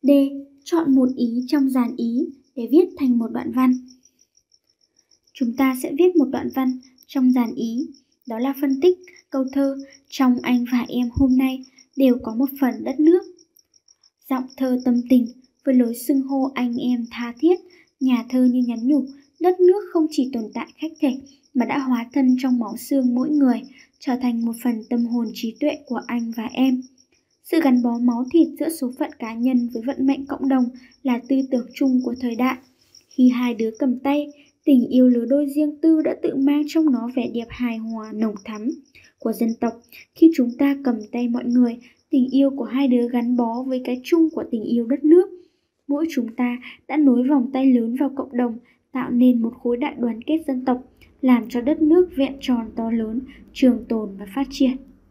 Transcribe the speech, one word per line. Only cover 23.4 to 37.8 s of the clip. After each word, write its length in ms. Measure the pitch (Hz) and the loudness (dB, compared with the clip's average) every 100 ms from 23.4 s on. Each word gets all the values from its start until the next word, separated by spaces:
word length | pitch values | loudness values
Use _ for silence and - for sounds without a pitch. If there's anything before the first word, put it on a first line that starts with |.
| 269 233 - - _ _ | 2 2 -4 -20 _ _
trở 180 | - 247 | -6 -2
thành 220 | 247 233 | -2 -2
một 80 | 233 226 | -4 -4
phần 180 | 240 220 214 | -4 -4 -4
tâm 160 | 240 233 | -4 -2
hồn 200 | 240 220 | -2 -4
trí 240 | - 226 - | -6 -8 -2
tuệ 180 | 294 294 - | -4 -4 -8
của 140 | 240 - | -10 -6
anh 260 | 240 233 226 | -6 -6 -8
và 120 | 214 | -8
em. 300 | - 262 254 - _ _ _ _ _ | 0 0 0 -6 _ _ _ _ _
Sự 160 | - 330 | -4 0
gắn 200 | 285 247 | 2 2
bó 160 | 240 233 | 0 0
máu 260 | 247 233 254 | 0 0 0
thịt 160 | 339 262 - | 2 2 0
giữa 80 | 302 | -6
số 240 | - 247 - | -4 -8 -6
phận 120 | 294 - | -8 -8
cá 160 | 226 | -12
nhân 340 | 226 240 262 240 | -4 0 0 -2
với 100 | 240 226 | -6 -8
vận 200 | - 269 | -2 -2
mệnh 200 | 269 - | -2 -4
cộng 220 | - 269 | -6 0
đồng 160 | 262 247 - - _ | 0 0 -6 -20 _
là 180 | 269 240 - | -4 -4 0
tư 80 | 269 269 | -2 0
tưởng 160 | 247 233 | -4 -4
chung 260 | - 277 254 | -4 0 0
của 100 | 247 240 | -2 -4
thời 160 | 247 226 | -6 -2
đại. 200 | 254 254 _ _ _ _ _ | -2 -4 _ _ _ _ _
Khi 200 | - 254 | 4 4
hai 260 | 247 247 | 4 -2
đứa 160 | 220 220 226 | -2 -4 -2
cầm 200 | 277 240 | -2 -2
tay, 340 | 277 285 285 - _ _ | -2 -2 -2 -12 _ _
tình 220 | - 269 - | 2 4 4
yêu 200 | 254 254 | 6 6
lứa 160 | 240 226 | 4 2
đôi 180 | 277 294 | 0 0
riêng 220 | 285 302 294 | 0 -2 0
tư 200 | 320 320 | 2 4
đã 140 | 302 - | 2 -2
tự 140 | - - | -4 0
mang 260 | 269 294 302 | 2 2 0
trong 260 | 330 311 | 0 2
nó 180 | 240 233 | 2 -2
vẻ 160 | 254 240 | -4 -4
đẹp 120 | 233 233 | -6 -10
hài 280 | - 247 | -6 -6
hòa 360 | 226 | -4